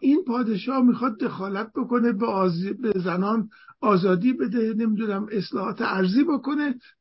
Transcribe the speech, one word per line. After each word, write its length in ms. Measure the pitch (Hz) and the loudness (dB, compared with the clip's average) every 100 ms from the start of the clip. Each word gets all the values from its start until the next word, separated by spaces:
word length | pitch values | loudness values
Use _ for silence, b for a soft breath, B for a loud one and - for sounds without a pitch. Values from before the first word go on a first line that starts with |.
این 220 | 269 302 370 | 2 2 2
پادشاه 540 | 240 226 208 - 269 | -2 0 -2 -2 2
می‌خواد 380 | 247 226 254 214 | 4 4 0 -2
دخالت 520 | 240 - 196 196 220 - | -4 -4 -6 -6 -6 -6
بکنه، 360 | 247 240 233 | -2 2 2
به 140 | 202 233 | 2 0
آز-، 560 | 196 185 170 190 202 | 2 2 0 -4 -4
به 120 | 240 196 | -2 0
زنان 540 | 180 175 196 226 202 b b b | -2 0 0 0 -2 b b b
آزادی 520 | 233 196 190 185 240 | 2 2 4 2 2
بده، 400 | 294 254 233 220 220 | 0 -2 0 0 0
نمی‌دونم 500 | 226 208 220 196 208 | 0 0 -2 -4 -4
اصلاحات 500 | 220 - 226 190 208 | -6 -4 -4 -6 -4
ارضی 420 | 233 196 185 214 | -4 0 2 2
بکنه 520 | 330 277 - 294 294 247 b b | 2 0 -2 -2 -2 -4 b b